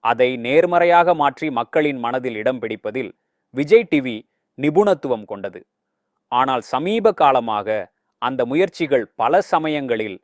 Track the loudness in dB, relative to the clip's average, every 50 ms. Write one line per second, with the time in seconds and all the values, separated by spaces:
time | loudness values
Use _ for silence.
0 | 0 -2 2 2 2 0 0 -4 -4 0 2 2 2 4 2 2 4 4 4 4
1 | 4 4 2 2 2 0 0 -2 -8 -4 -4 -4 -6 _ -2 0 0 0 -2 -4
2 | -6 -4 -4 -4 -4 -4 -6 -2 -4 -4 -4 -4 -6 -8 -8 -6 _ -8 -6 -6
3 | -8 -8 -12 _ _ _ _ _ _ _ -6 -6 2 4 4 4 6 4 0 0
4 | 0 -2 -8 -10 -12 _ _ _ _ _ _ -2 -2 2 2 4 4 4 2 0
5 | -2 -4 -4 -4 -6 -12 -12 -10 -10 -12 -12 -14 -20 _ _ _ _ _ _ _
6 | _ _ _ _ _ _ 0 0 2 2 0 -4 -4 -4 -6 -4 -2 -2 -2 2
7 | 2 0 2 4 4 4 4 2 0 -2 -6 -4 -4 -4 -4 -4 -6 -10 _ _
8 | _ _ _ _ -6 -6 -2 -2 -4 -2 0 0 0 -2 _ -6 -2 0 0 0
9 | 0 -2 _ -2 0 2 2 2 2 2 -2 -2 -2 -2 -4 -4 -4 -4 -4 -4
10 | -4 -8 -8 -14